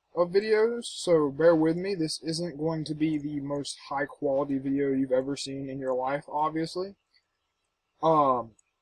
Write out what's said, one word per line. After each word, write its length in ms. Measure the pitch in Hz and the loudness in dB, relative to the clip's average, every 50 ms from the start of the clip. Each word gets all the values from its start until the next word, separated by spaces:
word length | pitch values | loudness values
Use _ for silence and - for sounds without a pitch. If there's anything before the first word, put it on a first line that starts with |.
| _ _ - | _ _ -2
of 140 | - 175 175 | -2 0 2
videos, 560 | 175 202 214 220 214 214 220 233 240 233 233 | 2 2 2 4 4 4 4 2 0 -2 -6
so 440 | - - - - 180 170 160 151 143 | -8 -10 -4 2 4 4 6 4 4
bear 260 | 135 139 160 170 170 | 2 4 6 6 6
with 200 | 160 156 160 165 | 6 6 2 2
me. 200 | 175 180 196 202 | 0 -2 -4 -2
This 260 | 170 160 156 - - - | -2 -2 -4 -4 -6 -6
isn't 340 | 160 165 156 175 175 135 143 | -6 -6 -4 -4 -6 -6 -4
going 260 | 151 160 160 160 151 | -4 -4 -2 -4 -4
to 80 | 156 156 | -6 -4
be 240 | 151 151 160 156 151 | -2 0 0 0 -2
the 220 | 143 147 147 143 | -4 -4 -6 -6
most 380 | 139 143 143 143 139 - - - - - | -6 -4 -6 -6 -6 -8 -10 -12 -10 -8
high 160 | 143 139 143 | -4 -4 -4
quality 540 | 139 - - 147 143 135 135 143 143 139 135 | -6 -6 -4 -2 -2 0 0 0 0 -2 -2
video 320 | 131 139 135 139 143 139 | -2 -2 0 0 0 2
you've 200 | 135 135 135 131 | 2 0 0 2
ever 240 | 127 127 131 139 143 | 2 0 0 0 -4
seen 340 | - - 135 135 139 139 135 | -6 -8 -8 -8 -8 -8 -8
in 100 | 135 139 | -8 -6
your 140 | 135 131 127 | -4 -2 -2
life, 320 | 127 127 131 143 147 - - | -2 -2 -2 -2 -4 -6 -4
obviously. 640 | - 147 156 156 151 160 165 160 - 180 185 196 196 _ _ _ _ _ _ _ _ _ _ _ _ _ _ _ _ _ _ _ _ _ | -4 -2 -2 0 -2 -2 -4 -4 -6 -8 -8 -8 -10 _ _ _ _ _ _ _ _ _ _ _ _ _ _ _ _ _ _ _ _ _
Um, 500 | - 160 160 151 147 135 127 123 113 113 107 _ _ _ _ _ | 0 2 4 4 4 4 2 0 -2 -6 -12 _ _ _ _ _